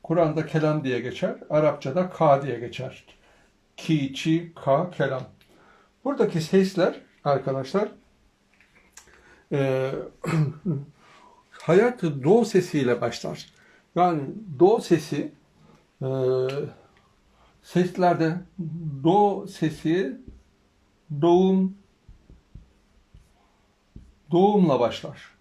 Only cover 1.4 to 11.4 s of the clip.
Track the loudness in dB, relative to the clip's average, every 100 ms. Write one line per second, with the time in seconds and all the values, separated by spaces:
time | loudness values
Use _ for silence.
1.4 | -2 2 2 0 -4 -4 -4 0 4 4
2.4 | 2 -8 -10 -10 -12 -14 _ _ _ _
3.4 | _ _ _ -14 -2 0 0 -4 0 0
4.4 | -2 -8 0 0 0 -4 -4 -4 -10 _
5.4 | _ _ _ _ _ _ -6 0 0 0
6.4 | 2 2 2 0 -2 -2 _ _ -2 -2
7.4 | -2 -6 -4 -2 -2 -8 _ _ _ _
8.4 | _ _ _ _ _ -20 _ _ _ _
9.4 | _ -2 0 0 -2 -6 -10 _ -2 0
10.4 | 0 -4 -6 -6 -8 _ _ -20 -20 _